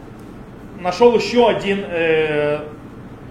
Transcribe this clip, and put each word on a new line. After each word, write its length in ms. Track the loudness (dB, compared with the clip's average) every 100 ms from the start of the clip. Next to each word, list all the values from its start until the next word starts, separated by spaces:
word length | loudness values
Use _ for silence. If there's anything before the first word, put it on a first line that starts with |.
| -18 -18 -18 -18 -18 -18 -18 -8
нашёл 340 | -4 4 6 6
ещё 320 | 2 4 4
один, 380 | 4 0 -4 -2
э, 720 | 0 2 2 2 2 0 0 -6 -14 -16 -16 -18 -16 4